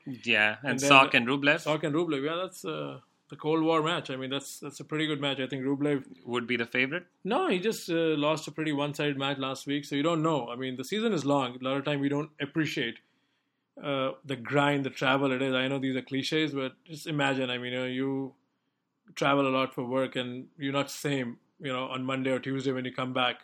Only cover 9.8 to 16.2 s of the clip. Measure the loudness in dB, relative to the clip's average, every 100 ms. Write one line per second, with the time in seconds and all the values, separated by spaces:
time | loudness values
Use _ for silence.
9.8 | -2 0 2 2 2 2 -2 -6 -6 -6
10.8 | -6 -2 0 0 2 2 0 -2 -2 -2
11.8 | 0 0 0 0 -4 -6 -4 0 0 0
12.8 | -4 -6 _ _ _ _ _ _ _ -10
13.8 | -4 -2 -2 -4 -8 -8 0 4 4 2
14.8 | -2 0 2 4 4 2 0 0 0 0
15.8 | -2 -2 -2 -4